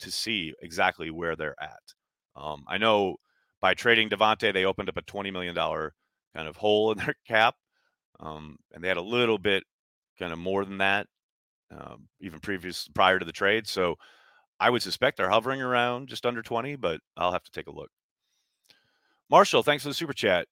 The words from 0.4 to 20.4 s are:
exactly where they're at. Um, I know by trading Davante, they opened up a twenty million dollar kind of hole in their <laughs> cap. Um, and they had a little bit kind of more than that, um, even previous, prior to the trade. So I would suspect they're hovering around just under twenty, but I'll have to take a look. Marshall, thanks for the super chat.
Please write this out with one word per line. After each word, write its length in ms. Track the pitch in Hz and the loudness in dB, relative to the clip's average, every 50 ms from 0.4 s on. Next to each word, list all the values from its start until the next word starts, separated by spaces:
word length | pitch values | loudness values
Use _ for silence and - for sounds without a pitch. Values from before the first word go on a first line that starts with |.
| 85 78 65 - | -4 -6 -8 -12
exactly 500 | - 85 80 95 95 92 - - 80 80 | -16 -8 0 2 2 2 2 0 -6 -10
where 260 | 80 82 87 82 80 | -8 -6 -4 -4 -4
they're 240 | 78 80 73 67 - 76 | -4 -6 -8 -8 -10 -12
at. 320 | 78 - - _ - _ _ _ _ _ _ _ _ _ | -14 -14 -18 _ -20 _ _ _ _ _ _ _ _ _
Um, 300 | - 71 78 76 71 - - | -14 -12 -12 -12 -12 -8 -6
I 80 | 87 | -4
know 400 | 98 110 113 107 104 101 92 82 - _ _ _ _ _ _ _ _ | 0 2 4 4 4 2 0 -2 -6 _ _ _ _ _ _ _ _
by 120 | - 92 92 | 2 2 2
trading 380 | - - 120 117 113 110 107 | 2 4 4 4 4 4 2
Davante, 420 | 101 98 107 107 110 - - 107 95 | 2 2 4 4 4 2 0 0 2
they 140 | 95 92 | 2 0
opened 240 | 95 95 - 101 92 | 0 0 -2 -6 -8
up 80 | 90 90 | -8 -8
a 40 | - | -10
twenty 280 | - - 101 98 98 | -8 -8 -8 -6 -6
million 240 | 95 90 90 87 85 | -6 -6 -6 -6 -4
dollar 400 | 85 80 80 80 80 78 76 - _ _ _ _ _ _ _ - | -4 -2 -2 -2 -4 -6 -8 -10 _ _ _ _ _ _ _ -14
kind 120 | 80 80 | -12 -12
of 100 | 78 78 | -12 -10
hole 360 | - 104 107 104 104 107 110 110 | -2 2 2 4 4 2 2 0
in 60 | 98 | -2
their 160 | 90 147 147 - | -4 -6 -6 -8
<laughs> 60 | _ | _
cap. 300 | - 113 110 110 120 - _ _ _ _ _ _ _ _ _ _ _ _ _ | 0 2 4 4 4 2 _ _ _ _ _ _ _ _ _ _ _ _ _
Um, 380 | 78 78 78 76 76 76 71 76 _ _ - | -14 -14 -12 -12 -14 -16 -18 -20 _ _ -14
and 120 | 85 85 | -6 -4
they 40 | 92 | -2
had 100 | 92 87 | -2 -2
a 40 | 87 | -2
little 360 | 104 120 123 123 113 110 101 | -2 0 2 2 2 2 0
bit 260 | 90 104 98 95 - _ _ _ _ _ _ _ _ _ _ - | 2 0 0 0 -2 _ _ _ _ _ _ _ _ _ _ -10
kind 140 | 95 87 82 | -10 -8 -8
of 60 | 82 | -6
more 260 | 87 95 98 98 98 | -4 -2 -2 -2 -2
than 120 | 95 98 98 | -4 -4 -2
that, 280 | 98 98 98 101 - - _ _ _ _ _ _ _ _ _ _ _ _ | 0 0 0 0 -2 -6 _ _ _ _ _ _ _ _ _ _ _ _
um, 380 | - 71 69 69 - - - _ _ _ | -20 -20 -18 -18 -20 -20 -20 _ _ _
even 200 | - 95 80 80 | -16 -16 -14 -12
previous, 480 | - 104 98 92 82 90 82 - - - | -8 -8 -8 -6 -8 -10 -10 -10 -12 -4
prior 300 | - - 98 92 92 92 | 2 4 6 6 6 4
to 60 | 90 | 0
the 80 | 82 82 | -4 -4
trade. 340 | - 101 98 107 113 110 | -2 0 2 2 2 0
So 300 | - - 98 92 87 80 - - - _ _ _ _ _ _ _ _ _ - | -4 -2 0 0 0 -2 -4 -10 -18 _ _ _ _ _ _ _ _ _ 0
I 80 | - 117 | 2 2
would 140 | 123 117 - | 2 2 -2
suspect 340 | 95 82 - 123 139 - | -4 -2 0 0 0 0
they're 140 | - 95 92 | 0 0 2
hovering 320 | 101 113 110 131 135 135 131 | 2 2 2 0 -4 -4 -4
around 460 | 127 123 120 120 123 123 123 139 131 | -2 0 0 0 0 -2 -4 -8 -12
just 180 | - - - | -10 -4 -4
under 160 | 123 120 117 113 | -4 -4 -4 -6
twenty, 340 | - 120 113 123 139 143 | -6 -4 -4 -4 -6 -6
but 240 | 135 113 87 80 - - _ _ | -4 -4 -4 -4 -4 -8 _ _
I'll 160 | - 87 90 90 | -2 -2 0 0
have 120 | 87 - | -2 -6
to 60 | - | -8
take 180 | - - 76 73 | -12 -14 -14 -12
a 60 | 76 | -14
look. 160 | 76 73 - _ _ _ _ _ _ _ _ _ _ _ _ _ _ _ _ _ _ _ _ _ _ _ _ _ _ _ _ | -16 -16 -18 _ _ _ _ _ _ _ _ _ _ _ _ _ _ _ _ _ _ _ _ _ _ _ _ _ _ _ _
Marshall, 360 | 147 175 202 - - 127 110 | 8 8 8 8 6 4 4
thanks 180 | - 147 143 139 | 4 2 0 -2
for 60 | 147 | -6
the 60 | 131 | -6
super 180 | - 170 143 135 | -6 -6 -6 -4
chat. 340 | - - 104 90 87 | 0 2 4 4 2